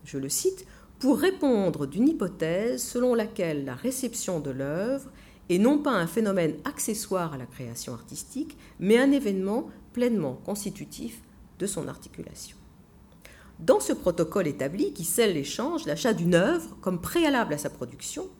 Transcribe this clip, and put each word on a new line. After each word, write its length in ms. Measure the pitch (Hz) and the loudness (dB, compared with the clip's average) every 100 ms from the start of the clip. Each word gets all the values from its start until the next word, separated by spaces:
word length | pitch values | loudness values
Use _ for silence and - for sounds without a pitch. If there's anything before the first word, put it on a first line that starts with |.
| 151 | -8
je 120 | 143 | -6
le 100 | 135 | -4
cite, 380 | - - 381 - - - - | 0 0 -2 -16 -20 -20 0
pour 180 | 254 262 | 4 6
répondre 720 | 370 381 285 226 190 147 139 | 4 4 2 4 2 0 -4
d'une 220 | 170 269 | 2 2
hypothèse 720 | 330 185 - 160 175 226 254 | 4 -4 -2 -2 0 0 -2
selon 320 | - 240 247 233 | -4 0 2 2
laquelle 480 | 214 220 170 147 | 0 -2 0 0
la 100 | 135 | -4
réception 680 | 127 240 262 240 - - 170 | -4 -4 -2 -4 -4 -4 -4
de 100 | 143 | -4
l'œuvre 580 | 127 139 160 220 277 - - - - - | -4 -2 -2 -2 -2 -6 -20 -20 -20 0
est 100 | 180 | 6
non 200 | 226 294 | 6 6
pas 140 | 294 | 4
un 140 | 214 165 | 2 2
phénomène 480 | 233 214 190 160 156 - | 0 2 2 2 0 -8
accessoire 680 | - - 214 - 185 165 | -6 -4 -4 -2 -2 -2
à 40 | 139 | -6
la 80 | 120 | -12
création 480 | - 120 117 - | -12 -10 -10 -10
artistique, 640 | 117 - - - 262 320 - - - | -12 -12 -14 -10 -8 -8 -10 -20 -4
mais 160 | 180 233 | 4 6
un 140 | 277 | 6
événement 580 | 277 208 190 190 226 - - - | 4 2 0 0 -2 -4 -14 -10
pleinement 460 | - 247 220 147 131 - | -2 0 2 -2 -4 -8
constitutif 760 | 208 196 - 147 - - - - - - - | -6 -6 -10 -14 -12 -12 -14 -20 -20 -20 -8
de 80 | 190 | -6
son 220 | 165 135 | -4 -8
articulation. 680 | - - - - - - - - - - - - - - - - - | -10 -16 -14 -14 -14 -18 -18 -20 -20 -20 -20 -20 -20 -20 -20 -20 -4
Dans 200 | 165 415 | 4 4
ce 140 | - | 4
protocole 540 | 269 185 175 160 208 160 | 0 0 0 0 0 0
établi 440 | 135 135 185 392 | -2 -4 -2 -2
qui 140 | - 165 | -2 -4
scelle 300 | - 220 165 | 2 2 2
l'échange, 500 | 139 - 254 339 151 | -4 -4 -4 -2 -4
l'achat 280 | 151 240 | -2 0
d'une 220 | 180 170 170 | 2 4 6
œuvre 400 | 208 339 - - | 4 2 -2 -6
comme 180 | - 175 | -4 -4
préalable 540 | - 339 320 277 330 | -2 2 4 4 0
à 40 | 147 | -2
sa 120 | 143 | -4
production 580 | - 123 123 - 294 381 | -8 -12 -10 -10 -10 -10